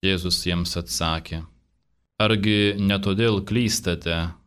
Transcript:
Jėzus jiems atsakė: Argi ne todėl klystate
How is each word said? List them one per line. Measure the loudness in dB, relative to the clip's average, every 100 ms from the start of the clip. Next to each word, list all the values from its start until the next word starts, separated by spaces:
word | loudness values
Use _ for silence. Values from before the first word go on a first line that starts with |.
Jėzus | 0 0 0 -2 0
jiems | -2 -2 -4
atsakė: | -6 -4 -2 -4 -6 -12 -12 _ _ _ _ _ _ _
Argi | 2 2 4 4 4 2
ne | 2 2
todėl | 0 2 2 2
klystate | 0 0 0 0 -2 -4 -2 -2 -2 -6